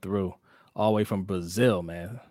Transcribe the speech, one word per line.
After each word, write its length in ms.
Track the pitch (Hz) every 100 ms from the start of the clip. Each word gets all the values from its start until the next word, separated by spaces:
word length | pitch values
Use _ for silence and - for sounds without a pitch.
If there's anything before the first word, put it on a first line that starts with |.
through 300 | 95 101 92 - _ - _ -
all 160 | 107
the 40 | 107
way 80 |
from 200 | 107 101
Brazil, 580 | 95 95 85 95 123 98
man. 380 | 85 85 85 120 -